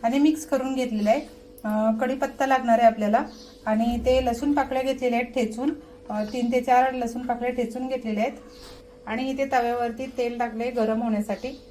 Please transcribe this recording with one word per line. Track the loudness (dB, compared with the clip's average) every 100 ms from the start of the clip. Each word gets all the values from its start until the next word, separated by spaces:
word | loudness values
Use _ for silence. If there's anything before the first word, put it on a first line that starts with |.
आणि | 2 4
मिक्स | 4 2 0
करून | -2 0 -2
घेतलेला | -2 0 2
आहे. | 2 0 -16 -20 -10
अ, | -4 0 2 2
कढीपत्ता | 0 0 -4 -2 2
लागणार | 2 4 6
आहे | 6
आपल्याला | 6 0 2 0 -10 -20 -10 -2
आणि | 0 0 0 2
ते | 2 2
लसूण | 0 0
पाकळ्या | 0 0 0
घेतलेल्या | -2 0 0 0
आहेत | -2
ठेचून, | -2 -2 -2 -4 -4 -10 -20 -8
अ, | -6
तीन | -4 -2 0
ते | 0
चार | 4 4 4
लसूण | 0 -4 -6
पाकळ्या | -4 -2 -2
ठेचून | -2 -4 -4 -6
घेतलेल्या | -6 -4 -2
आहेत | -2 -4 -18 -20 -20 -20 -20 -18 -8
आणि | -6 -4
इथे | -2 0
तव्यावरती | 0 0 0 -4 -4 -10
तेल | -4 -4 -2
टाकले | -4 -2 -4
गरम | 0 0 0
होण्यासाठी. | 0 -2 -2 -4 -6 -12 -18